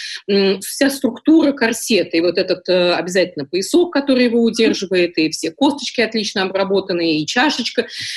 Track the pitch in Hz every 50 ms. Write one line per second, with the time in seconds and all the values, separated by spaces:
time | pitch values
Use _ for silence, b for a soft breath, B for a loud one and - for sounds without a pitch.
0 | B B B B B - 202 202 196 190 202 190 - - - - 277 269 - -
1 | - 226 233 - - 302 320 320 320 285 277 - 233 226 240 - - - 226 175
2 | 165 170 - 165 175 175 170 196 185 - 175 180 - 190 180 180 175 175 170 160
3 | 170 180 180 190 170 175 - 151 139 - 170 190 196 - - 349 349 - - 277
4 | 277 277 262 247 247 233 233 233 233 226 - - 220 208 - - 196 180 190 180
5 | 175 170 - 165 160 156 - - - 165 - - 269 294 277 277 - - - 247
6 | 220 214 - 220 208 - - 202 190 190 190 190 196 190 196 190 190 196 180 175
7 | 165 165 151 156 151 - - 247 311 294 - - 226 - - - - B B B
8 | B B B